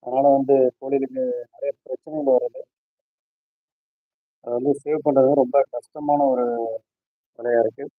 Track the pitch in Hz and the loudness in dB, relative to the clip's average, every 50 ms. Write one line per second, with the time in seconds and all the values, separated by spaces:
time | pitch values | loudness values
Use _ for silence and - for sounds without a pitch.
0 | _ 123 123 131 139 143 139 139 135 131 139 135 131 127 - _ - 135 139 139 | _ -4 -2 2 4 4 4 4 4 4 4 4 4 2 0 _ -8 -2 -2 -2
1 | 135 131 131 131 127 127 123 123 120 _ _ - - 143 - _ _ - 131 - | -2 -2 -4 -4 -4 -4 -4 -6 -8 _ _ -10 -8 -8 -8 _ _ -12 -12 -12
2 | _ - 156 156 147 135 131 123 120 120 _ - - _ _ _ _ _ _ _ | _ -10 -8 -4 0 2 2 2 2 -2 _ -10 -18 _ _ _ _ _ _ _
3 | _ _ _ _ _ _ _ _ _ _ _ _ _ _ _ _ _ _ _ _ | _ _ _ _ _ _ _ _ _ _ _ _ _ _ _ _ _ _ _ _
4 | _ _ _ _ _ _ _ _ _ 120 120 120 127 143 143 139 _ 147 151 156 | _ _ _ _ _ _ _ _ _ -6 -6 -4 -2 -2 -2 -2 _ -4 -4 -2
5 | - 151 139 135 135 131 143 143 135 123 123 143 135 - - 120 - _ _ 156 | -2 0 2 4 4 4 4 2 0 2 2 0 0 0 -4 -12 -12 _ _ -12
6 | 147 147 147 147 143 139 131 123 123 120 120 117 117 113 113 113 _ _ _ _ | -4 -2 0 2 2 2 0 0 -2 -2 -2 -4 -4 -6 -8 -10 _ _ _ _
7 | _ _ _ _ _ _ _ - 117 120 120 117 113 110 113 123 139 - _ | _ _ _ _ _ _ _ -8 -4 0 2 2 2 0 -2 -6 -14 -14 _